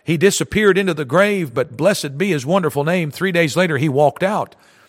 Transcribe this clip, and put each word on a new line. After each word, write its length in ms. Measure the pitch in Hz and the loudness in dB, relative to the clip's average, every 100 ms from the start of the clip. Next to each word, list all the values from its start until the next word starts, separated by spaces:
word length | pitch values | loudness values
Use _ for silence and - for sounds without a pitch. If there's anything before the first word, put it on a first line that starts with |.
He 120 | - 165 | -4 2
disappeared 640 | 190 - 156 208 214 185 | 2 2 -2 2 2 2
into 160 | 190 | 0
the 100 | 151 | -4
grave, 480 | 131 160 202 202 151 | -2 2 2 0 -4
but 240 | 120 120 117 | -4 -4 0
blessed 400 | 165 202 147 135 | 0 0 -4 -4
be 120 | 202 | -2
his 180 | 151 123 | -2 0
wonderful 380 | 190 156 143 | 0 0 -2
name. 260 | 147 185 156 | 0 0 -2
Three 220 | - 190 | -4 -2
days 240 | 175 156 147 | 0 0 0
later, 220 | 180 139 | 0 0
he 100 | 156 | 0
walked 340 | 135 147 - | 2 2 2
out. 320 | 185 202 123 _ _ _ | -2 -2 -6 _ _ _